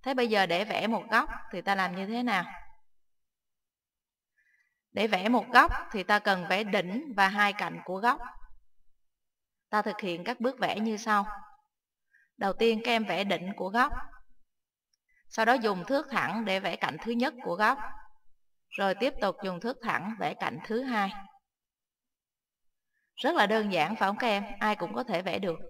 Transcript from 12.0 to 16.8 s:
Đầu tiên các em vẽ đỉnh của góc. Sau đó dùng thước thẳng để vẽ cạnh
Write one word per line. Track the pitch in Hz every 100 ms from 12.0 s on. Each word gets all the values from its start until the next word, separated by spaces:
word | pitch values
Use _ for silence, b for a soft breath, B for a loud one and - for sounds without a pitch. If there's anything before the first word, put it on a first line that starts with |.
| _ b b _
Đầu | 202
tiên | 185 226 220
các | 226
em | 226
vẽ | 208 175
đỉnh | 202 175 180 208
của | 185
góc. | 220 277 254 - - - - - _ _ _ _ _ _ _ -
Sau | -
đó | 220
dùng | 262 220 185
thước | 175 277 311
thẳng | 208 139 208
để | 214 190
vẽ | 190
cạnh | 170